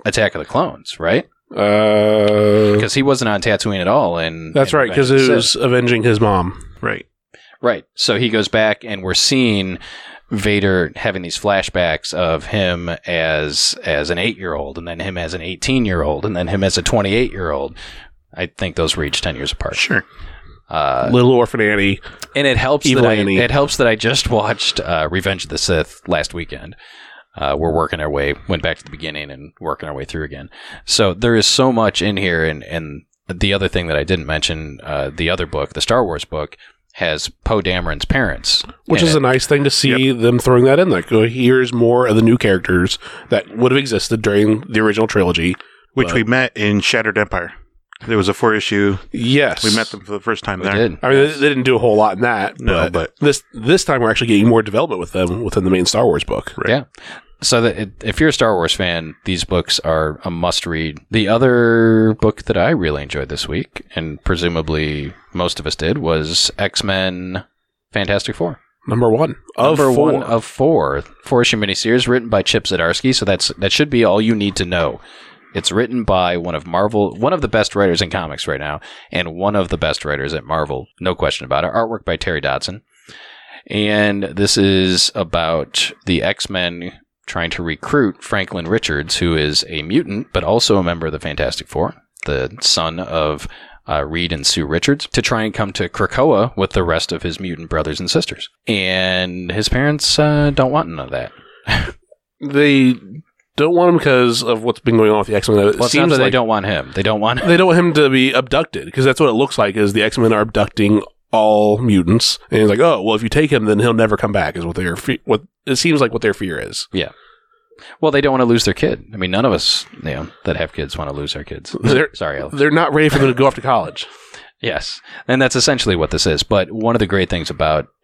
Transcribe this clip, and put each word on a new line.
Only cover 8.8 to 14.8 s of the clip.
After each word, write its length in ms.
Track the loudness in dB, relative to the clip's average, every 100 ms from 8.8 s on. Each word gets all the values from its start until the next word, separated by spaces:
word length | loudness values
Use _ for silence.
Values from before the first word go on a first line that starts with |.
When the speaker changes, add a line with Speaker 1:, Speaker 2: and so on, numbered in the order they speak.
Speaker 1:
and 180 | -6 -8
we're 100 | -2
seeing 640 | 0 2 2 2 2 -2 -6 -12 -20 -20 -20 -8
Vader 640 | -4 0 2 2 2 0 -2
having 260 | -4 -4
these 160 | -8 -4
flashbacks 760 | 0 0 0 0 0 -2 -4
of 320 | -4 -2 -2 -2
him 420 | -2 0 -2 -6 -10 -4
as, 720 | -2 0 0 -2 -2 -2 -4
as 240 | -4 -2 -2
an 80 | -2
eight-year-old, 600 | -4 -4 -8 -6 -8
and 100 | -10